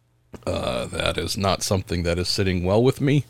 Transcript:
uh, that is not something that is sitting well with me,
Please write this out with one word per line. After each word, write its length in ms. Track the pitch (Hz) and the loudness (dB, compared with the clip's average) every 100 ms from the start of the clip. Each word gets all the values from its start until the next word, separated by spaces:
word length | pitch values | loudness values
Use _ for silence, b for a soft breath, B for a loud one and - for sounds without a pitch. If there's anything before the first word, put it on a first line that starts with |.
| _ _ _ - - | _ _ _ -12 -6
uh, 400 | - - 123 101 | -4 -4 -4 -6
that 320 | - - - | -4 -4 -2
is 200 | - - | -4 -2
not 240 | 98 87 | 0 0
something 400 | - 98 - 87 | 0 -2 0 -2
that 160 | 85 85 | 0 0
is 80 | 87 | 0
sitting 360 | - 95 90 | 0 0 0
well 200 | 90 104 | 2 4
with 180 | 127 - | 4 2
me, 240 | 139 143 - | 2 2 0